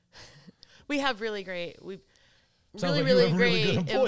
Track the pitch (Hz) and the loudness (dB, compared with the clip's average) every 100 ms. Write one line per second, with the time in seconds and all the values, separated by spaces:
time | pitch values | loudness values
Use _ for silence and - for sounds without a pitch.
0 | _ - - - - - - - - 285 | _ -20 -20 -20 -20 -20 -20 -20 -6 -2
1 | 277 220 220 208 185 180 170 - - 190 | -2 -4 -6 -8 -8 -10 -10 -12 -16 -16
2 | _ _ _ _ _ _ _ - - - | _ _ _ _ _ _ _ -6 -2 0
3 | - - - - 240 226 220 233 170 226 | 4 4 4 4 2 2 2 0 0 0